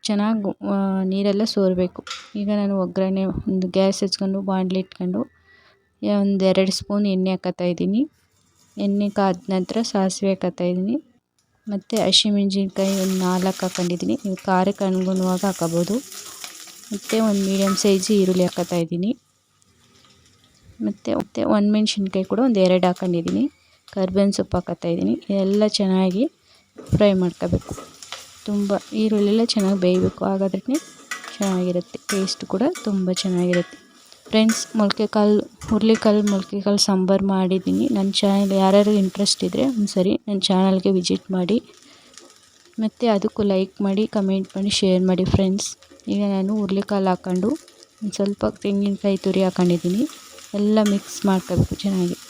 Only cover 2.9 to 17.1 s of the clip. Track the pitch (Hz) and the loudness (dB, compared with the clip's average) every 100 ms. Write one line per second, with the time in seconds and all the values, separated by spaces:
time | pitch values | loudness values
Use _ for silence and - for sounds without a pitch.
2.9 | 185 190 190 190 180 - 190 185 190 190 | 0 0 0 -2 -4 -2 -2 0 2 2
3.9 | 196 196 - 196 190 196 190 185 185 185 | 0 -4 -2 -4 -4 -2 -2 0 -2 -4
4.9 | - 180 190 262 _ _ _ _ _ _ | -6 -4 -4 -6 _ _ _ _ _ _
5.9 | _ 208 208 202 196 190 185 190 - - | _ -2 0 2 2 2 4 2 -2 -4
6.9 | 202 208 185 185 185 185 - 180 175 180 | -2 0 0 0 -2 -4 -2 -4 0 0
7.9 | 214 311 _ _ _ _ _ _ - 202 | 0 -2 _ _ _ _ _ _ -6 -2
8.9 | 202 208 208 196 185 - 190 180 220 226 | 0 -2 0 0 -2 -2 -4 -2 -4 -2
9.9 | 202 190 - 196 190 180 - 180 180 190 | 0 -2 0 -2 -2 -4 -2 -2 -2 -2
10.9 | 277 _ _ _ _ _ _ - 202 _ | -4 _ _ _ _ _ _ -8 -8 _
11.9 | 226 180 190 214 202 196 190 196 - 196 | -2 2 2 2 0 0 0 -2 -2 -2
12.9 | 196 190 185 180 185 190 185 185 - 180 | 0 -2 0 0 0 0 -2 -6 -2 -4
13.9 | 175 180 - 202 185 - 185 190 202 196 | -2 -2 -4 -4 -6 0 2 2 0 -2
14.9 | 185 185 185 185 185 202 185 170 165 175 | 0 0 0 0 0 -2 -2 -2 0 0
15.9 | 226 - - - - - - - - - | -4 -6 -18 -18 -18 -18 -18 -20 -20 -12
16.9 | 202 - | -12 -4